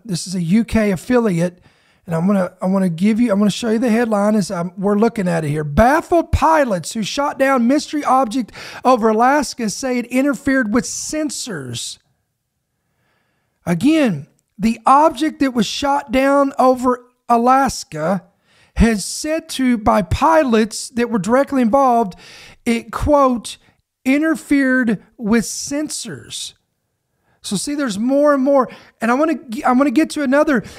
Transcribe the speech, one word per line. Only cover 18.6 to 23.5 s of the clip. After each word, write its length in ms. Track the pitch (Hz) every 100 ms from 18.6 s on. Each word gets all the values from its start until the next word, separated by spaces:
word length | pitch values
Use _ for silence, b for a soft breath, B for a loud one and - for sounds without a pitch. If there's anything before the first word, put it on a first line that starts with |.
| _ -
has 280 | 226 214 -
said 420 | - 302 320 320
to, 280 | - 262 240
by 240 | 220 220
pilots 880 | 180 - 302 320 277 220 220 - -
that 220 | 233 240
were 80 | 220
directly 420 | 180 254 277 269
involved, 540 | 233 277 269 233 214 - B B B B -
it, 260 | 233 220
quote, 640 | - - 285 269 247 -